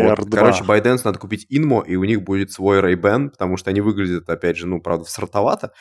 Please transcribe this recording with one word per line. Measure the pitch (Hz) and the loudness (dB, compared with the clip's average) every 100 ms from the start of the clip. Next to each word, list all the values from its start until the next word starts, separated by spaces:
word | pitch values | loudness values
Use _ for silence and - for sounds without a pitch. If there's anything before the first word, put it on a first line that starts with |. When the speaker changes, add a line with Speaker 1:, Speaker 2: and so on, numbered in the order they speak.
Speaker 1:
Вот. | - 104 | 4 2
Speaker 2:
R | 101 | 0
два. | 110 | 4
Speaker 1:
Короче, | - 92 98 | 4 4 2
ByteDance | 104 117 127 113 | 2 4 0 0
надо | 92 | -4
купить | 98 107 - | -6 -10 -4
Inmo, | 139 151 120 - | 0 2 0 0
и | 92 | -2
у | |
них | 98 110 | 0 0
будет | 90 98 95 | -2 -2 -4
свой | - 98 98 | -2 2 4
Ray-Ban, | 92 90 101 117 143 | 4 2 2 2 -2
потому | - 92 90 | -6 -4 -4
что | 98 | -2
они | 101 | -2
выглядят, | 104 101 90 87 85 | 0 0 -2 -4 -4
опять | 82 87 82 | -4 -2 -2
же, | 87 | -4
ну, | 87 | -6
правда, | 87 85 80 | -4 -4 -6
всратовато, | - 95 101 120 214 - - | -10 -6 -2 0 -2 -6 -16